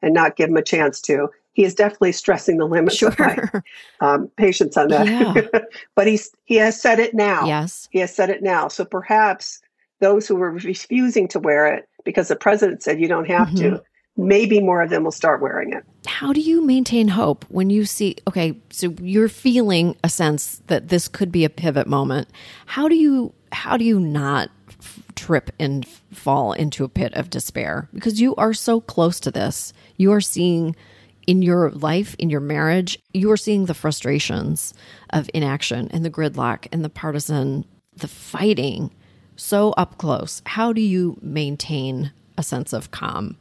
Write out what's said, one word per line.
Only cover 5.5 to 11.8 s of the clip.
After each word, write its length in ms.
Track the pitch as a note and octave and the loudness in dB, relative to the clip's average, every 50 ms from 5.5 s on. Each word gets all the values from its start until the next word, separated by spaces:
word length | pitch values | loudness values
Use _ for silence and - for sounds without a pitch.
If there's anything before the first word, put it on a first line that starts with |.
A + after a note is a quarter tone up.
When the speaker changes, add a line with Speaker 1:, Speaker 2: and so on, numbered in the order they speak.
| - A3+ - - - - | 0 -2 -2 -2 -16 -20
Speaker 1:
<laughs> 160 | - _ _ | -20 _ _
But 100 | - G3+ | 2 4
he's, 240 | A3 G#3+ G#3 - - _ _ _ | 4 4 2 -2 -4 _ _ _
he 100 | _ A#3+ | _ 4
has 240 | A3 G#3+ A3 G#3+ - | 4 4 4 2 2
said 200 | - A3+ A3+ A3 | 2 2 4 4
it 120 | A3+ A#3+ A#3 | 2 2 2
now. 320 | A3 G#3 G#3 F#3+ E3 C#3 | 2 2 2 2 0 0
Speaker 2:
Yes. 440 | D#3 D3+ D3+ D3+ F3 - - - - | 0 0 -2 -2 -4 -8 -12 -20 -4
Speaker 1:
He 80 | _ F#3+ | _ -2
has 160 | F#3 F3 - | -2 -2 0
said 160 | - G3 F#3 | -2 0 0
it 100 | G3 - G3 | 0 -2 0
now. 260 | F#3+ F#3 E3+ D3+ D3+ | 0 0 0 0 -2
So 160 | - - F#3 | -4 -6 -8
perhaps 760 | F3 - F#3 F#3+ - A3 G#3+ G#3+ G#3 F#3+ G3 - - - - _ _ _ _ _ _ _ _ | -6 -6 -8 -2 0 2 4 4 4 2 -2 -6 -16 -16 -16 _ _ _ _ _ _ _ _
those 280 | - G3 G3+ G#3 G#3 - | 4 4 4 4 2 0
who 80 | G#3 | -2
were 160 | F3+ F3+ F3 E3 | 0 0 -2 -4
refusing 760 | F3 F3+ E3+ F#3+ - - - - B3 B3+ B3 A3+ A#3 G3 F3+ | -6 -6 -8 -8 -8 -6 -2 0 2 2 2 2 2 0 0
to 120 | - E3 | -2 -2
wear 260 | D3+ D#3+ D3 D3 D3+ D3+ D3+ | 0 2 4 4 4 2 2
it 140 | - | 0